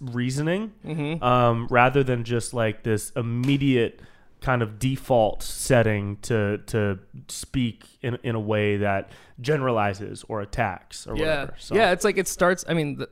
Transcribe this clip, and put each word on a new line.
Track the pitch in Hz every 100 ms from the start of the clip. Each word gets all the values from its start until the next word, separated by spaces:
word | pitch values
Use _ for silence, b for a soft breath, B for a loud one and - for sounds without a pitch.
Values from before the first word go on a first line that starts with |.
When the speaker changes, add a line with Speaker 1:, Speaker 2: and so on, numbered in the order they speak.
Speaker 1:
reasoning, | 131 120 123 131 156 185 220 - -
Speaker 2:
Mm-hmm. | 156 143 165
Speaker 1:
um, | 123 123 120 117 117
rather | 123 127 139
than | 127 123
just, | 113 120 -
like, | 123 110 107
this | 120 107 -
immediate | - 117 120 131 139 139 123 113 - b b b -
kind | 139 123
of | 110 104
default | 131 135 - 120 107 -
setting | - - - 123 110 104 101 101
to, | - 113 101 104
to | - 113 104 95 - 131 -
speak | - - 139 120 - - _
in, | 123 117
in | 120
a | 113
way | 107 107 104 101
that | 101 98 - B B -
generalizes | 123 151 131 113 101 95 101 104 -
or | 110
attacks | 101 - 107 87 - - -
or | 113
Speaker 2:
Yeah. | 156
Speaker 1:
whatever. | 147 139 -
So. | -
Speaker 2:
Yeah, | 202 208
it's | 180
like | 208 196
it | 180
starts, | - 180 185 -
I |
mean, | 165 147 135
th-, | -